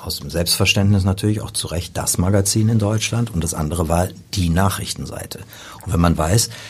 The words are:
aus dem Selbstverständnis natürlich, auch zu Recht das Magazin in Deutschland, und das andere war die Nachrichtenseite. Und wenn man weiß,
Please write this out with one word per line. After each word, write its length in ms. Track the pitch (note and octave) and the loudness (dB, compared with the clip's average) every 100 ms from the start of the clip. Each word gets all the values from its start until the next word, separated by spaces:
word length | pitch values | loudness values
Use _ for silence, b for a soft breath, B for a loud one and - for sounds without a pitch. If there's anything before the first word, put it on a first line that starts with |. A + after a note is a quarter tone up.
aus 160 | - - | -10 -8
dem 120 | D2 | -6
Selbstverständnis 720 | E2 - - F#2+ G#2+ G2+ G#2 | -2 0 2 2 4 4 4
natürlich, 380 | F#2+ F#2+ G#2+ G#2+ | 4 2 0 0
auch 100 | - | -4
zu 160 | - - | -8 -6
Recht 280 | E2+ E2 - | -6 -4 -4
das 220 | - - | -2 0
Magazin 520 | F2+ G2+ G2 A2+ A2 | 2 2 2 2 4
in 100 | A2+ | 4
Deutschland, 520 | G2+ G#2+ - A2+ A#2+ | 2 0 0 -2 -2
und 120 | F2 | -2
das 100 | D#2+ | -2
andere 340 | - D2+ E2+ D#2+ | -2 -2 0 2
war 200 | E2+ E2+ - - | 2 0 -4 -8
die 160 | - E2+ | -2 2
Nachrichtenseite. 880 | E2 G2 - - - C2+ - - - - B B B - | 2 2 0 -6 -8 -8 -10 -12 -14 -16 B B B -4
Und 80 | |
wenn 60 | E2+ | 2
man 180 | E2+ D#2+ | 4 4
weiß, 320 | D#2 A2 - B | 2 2 2 B